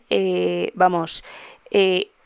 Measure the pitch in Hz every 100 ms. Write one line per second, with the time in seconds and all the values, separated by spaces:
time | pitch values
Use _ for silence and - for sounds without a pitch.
0 | - 202 190 180 180 175 - - 180 175
1 | 160 - - - - - - 202 190 180
2 | - _